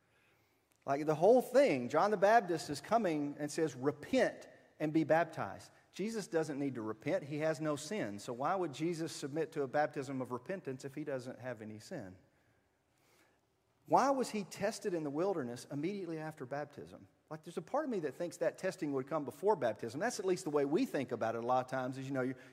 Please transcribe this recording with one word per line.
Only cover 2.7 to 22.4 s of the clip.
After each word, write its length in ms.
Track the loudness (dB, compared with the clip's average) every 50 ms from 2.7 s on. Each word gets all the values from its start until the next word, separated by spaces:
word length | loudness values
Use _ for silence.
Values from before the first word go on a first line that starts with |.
is 100 | -6 -6
coming 540 | -2 0 2 2 2 2 0 0 -2 -2 -4 -4
and 140 | -6 -4
says, 240 | -2 0 0 0 0
"Repent 720 | -2 -2 -2 -2 -2 -2 0 2 4 4 2 0 -4 -12 -18 -20 -20 -20 _ _ -4
and 120 | -2 2
be 120 | 2 4 4
baptized." 680 | 6 6 4 4 2 -2 -4 -6 -6 -6 -10 -14 -18 -20 -20 _ _ -8
Jesus 320 | -6 -6 -4 -4 -6 -4
doesn't 320 | -2 0 0 0 0 -2 -2
need 180 | -2 -2 -2
to 60 | -4
repent. 420 | -4 -6 -6 -6 -2 -2 -2 -2 -2
He 160 | -4 -4 -2
has 200 | 0 0 0 0
no 160 | -2 -2 -2
sin. 420 | -2 -4 -6 -4 -4 -4 -4 -6 -6
So 140 | -8 -8
why 240 | -6 -2 -2 0 0
would 180 | 0 -2 -4 -4
Jesus 380 | -2 -2 -2 -2 -2 -4 -6
submit 400 | -6 -6 -8 -6 -4 -4 -4 -2
to 120 | -2 -4 -2
a 40 | 0
baptism 540 | 2 2 2 2 0 -4 -6 -6 -4 -6
of 100 | -4 -4
repentance 540 | -4 -6 -4 -6 -8 -6 -6 -8 -8 -8 -10
if 100 | -10 -10
he 80 | -8 -6
doesn't 340 | -4 -4 -6 -6 -8 -12 -10
have 220 | -8 -8 -8 -8
any 180 | -8 -10 -12 -12
sin? 360 | -12 -12 -10 -10 -10 -12 -14 -18 _ _ _ _ _ _ _ _ _ _ _ _ _ _ _ _ _ _ _ _ _ _ _ _ _ _ _ _ _ _ _ _ _ 4
Why 220 | 4 6 6 6
was 200 | 4 2 0 -2
he 160 | -2 -4 -6
tested 480 | -6 -6 -4 -2 -2 -2 -4 -4 -4 -2
in 100 | -2 -2
the 60 | -2
wilderness 580 | -2 0 0 0 0 0 -2 -4 -6 -8 -10 -8
immediately 480 | -6 -4 -4 -4 -4 -4 -6 -6 -8 -8
after 280 | -8 -8 -10 -10 -10
baptism? 560 | -8 -6 -6 -6 -8 -10 -14 -16 -16 -16 -18 -20 -20 _ _ _ -14
Like, 140 | -14 -14 -12
there's 140 | -10 -8 -8
a 40 |
part 220 | -6 -2 -2 -2 0
of 80 | 0
me 80 | -2 -2
that 160 | -2 -2 -4
thinks 220 | -4 -6 -6 -4 -2
that 200 | 0 0 0 0
testing 360 | -2 -4 -2 -2 -2 -2 0
would 140 | 0 -2 0
come 180 | -2 -2 -2
before 320 | -4 -6 0 2 4 4 4
baptism. 420 | 4 2 0 0 -4 -6 -4 -2
That's 180 | -2 -2 -2 0
at 80 | 0
least 200 | 0 0 0 0
the 40 | 2
way 140 | 2 4 4
we 220 | 4 4 2 2
think 260 | 2 0 0 -2 0
about 240 | -2 0 0 0 0
it 80 | 0 0
a 40 | 2
lot 180 | 2 2 2
of 40 | 0
times, 280 | -2 -2 -2 -4 -4 -6
is, 100 | -6 -4
you 60 | -2
know, 80 | 0
you're, 160 | 0 -2 -2 -6